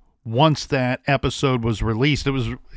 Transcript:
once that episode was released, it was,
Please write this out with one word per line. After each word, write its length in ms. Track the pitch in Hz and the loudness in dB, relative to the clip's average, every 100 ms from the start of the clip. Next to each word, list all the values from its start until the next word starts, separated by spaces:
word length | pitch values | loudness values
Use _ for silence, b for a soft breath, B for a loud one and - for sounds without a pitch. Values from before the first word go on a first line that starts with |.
| _ _ 113 | _ _ -4
once 400 | 117 156 143 - | 2 2 2 -2
that 360 | 139 123 127 - | -2 0 -2 0
episode 580 | 135 135 - 139 127 | 0 0 0 0 0
was 200 | 117 107 | 0 -2
released, 420 | 110 110 147 135 139 | -2 0 2 0 0
it 60 | |
was, 180 | 135 113 127 - | -2 -4 -6 -12